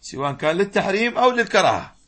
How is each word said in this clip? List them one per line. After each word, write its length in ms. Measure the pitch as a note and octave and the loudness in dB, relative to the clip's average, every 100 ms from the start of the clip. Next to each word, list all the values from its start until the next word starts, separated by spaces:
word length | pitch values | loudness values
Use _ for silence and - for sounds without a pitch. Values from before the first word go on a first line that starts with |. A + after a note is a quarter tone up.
سواء 320 | - C3 C#3+ | -14 -6 -6
كان 240 | C3+ D#3 E3 | -2 -2 0
للتحريم 600 | G3 G#3 F#3+ G3 A#3 A#3 | 0 -2 -2 -2 -2 2
أو 140 | B3 | 2
للكراهة 640 | B3 A3+ G#3 E3 G#2 D#2+ _ | 2 0 2 2 2 -4 _